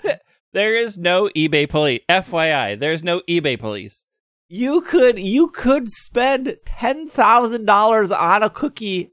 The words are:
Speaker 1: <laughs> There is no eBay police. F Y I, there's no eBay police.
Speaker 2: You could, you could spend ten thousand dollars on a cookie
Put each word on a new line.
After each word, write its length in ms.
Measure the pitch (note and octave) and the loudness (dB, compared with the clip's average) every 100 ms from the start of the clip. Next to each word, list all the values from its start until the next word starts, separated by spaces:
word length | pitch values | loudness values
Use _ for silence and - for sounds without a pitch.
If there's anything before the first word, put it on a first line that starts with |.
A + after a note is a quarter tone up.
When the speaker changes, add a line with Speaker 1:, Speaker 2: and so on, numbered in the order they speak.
Speaker 1:
<laughs> 20 | - G3+ _ _ _ | -4 -6 _ _ _
There 240 | F#3+ G#3 A3+ | -4 0 0
is 240 | A#3 G3+ | -2 -4
no 300 | E3+ F3+ G3+ D#3 | 0 0 0 0
eBay 320 | D#3 D3+ C#3+ | 0 0 0
police. 340 | D#3 D3+ A#2+ - | 0 0 -2 0
F 240 | F3+ F#3 | 0 0
Y 220 | E3+ D#3+ | -2 0
I, 220 | D3 G#2+ G2+ | 0 -2 -4
there's 280 | C#3+ E3 | -4 -4
no 180 | E3+ F3 | -2 -4
eBay 360 | - E3+ D3+ A#2+ | -2 -2 -2 -4
police. 460 | A2 G#2 F#2 - _ _ _ _ _ | -6 -10 -12 -20 _ _ _ _ _
Speaker 2:
You 320 | F3 B3 E4 | -6 0 0
could, 360 | E4+ E4+ B3+ A3 | 0 4 4 2
you 300 | F#3+ A#3+ E4 | -2 2 0
could 400 | - B3 C#4 A#3 | 0 0 0 0
spend 680 | - - A#3+ B3+ C4+ C4 - | -8 -6 -2 0 0 -4 -8
ten 440 | - - A3 C#4+ D#4 | -10 -6 -4 -4 -6
thousand 580 | - G#3+ A#3+ A#3+ A#3 G#3 | 2 4 4 2 -2 2
dollars 460 | G3+ G#3+ A3 G3 | 4 4 4 2
on 320 | - E3+ G3+ | 0 2 2
a 80 | G#3+ | 2
cookie 580 | - D4 - G#3+ F#3 F3 | -2 -6 -6 -6 -6 -6